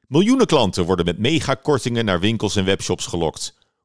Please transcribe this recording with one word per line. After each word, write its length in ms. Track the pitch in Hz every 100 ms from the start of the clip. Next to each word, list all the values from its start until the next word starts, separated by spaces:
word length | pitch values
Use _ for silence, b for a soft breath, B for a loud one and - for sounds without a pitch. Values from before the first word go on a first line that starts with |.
| -
Miljoenen 400 | 143 208 262 214
klanten 380 | 151 101 92
worden 200 | 87 95
met 140 | 87 90
megakortingen 840 | 156 160 - 135 - 139 127 117
naar 160 | 110 87
winkels 360 | 101 113 104 98
en 80 |
webshops 420 | 95 98 - 92 -
gelokt. 480 | 87 80 - - - _ _